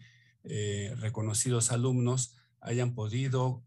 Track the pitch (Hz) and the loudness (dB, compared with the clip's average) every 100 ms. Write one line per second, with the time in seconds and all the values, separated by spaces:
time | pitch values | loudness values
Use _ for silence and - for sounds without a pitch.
0 | - - _ _ - 107 104 101 101 117 | -10 -20 _ _ -8 -4 -2 -2 -4 -4
1 | 110 110 107 104 127 120 117 117 127 127 | -4 -4 -2 0 2 2 2 2 2 2
2 | 123 131 - - _ _ - 120 120 120 | 2 0 -2 -8 _ _ -4 0 0 -2
3 | 107 120 135 127 131 123 | -2 -2 0 2 2 0